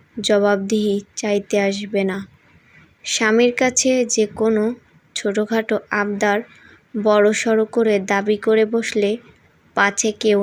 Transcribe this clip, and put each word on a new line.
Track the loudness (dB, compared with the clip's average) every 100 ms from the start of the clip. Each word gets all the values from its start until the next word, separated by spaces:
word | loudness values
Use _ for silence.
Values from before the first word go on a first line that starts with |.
| _ -6
জবাবদিহি | 2 4 4 2 0 0 0 -2 -4
চাইতে | -8 -2 -2 0 0
আসবে | 0 -2 -4 -2
না। | -2 -4 -12 _ _ _ _ -20 _ _
স্বামীর | -8 -2 2 4 2
কাছে | 2 0 2 0 0
যে | 0 0 -2 0
কোনো | 0 2 0 -4 _ _ _ -8
ছোটোখাটো | -4 -4 -2 -2 -2 -4 -2
আবদার | -4 -2 -2 0 -2 -4 -20 -20 -20 _
বড়সড় | -2 2 4 4 2 0 0
করে | 0 0 0 0 0
দাবি | -2 0 -2
করে | 2 2 2
বসলে | -2 -4 -2 -2 -4 -10 _ _ _ _ 0
পাছে | 0 0 -4 -2
কেউ | 0 2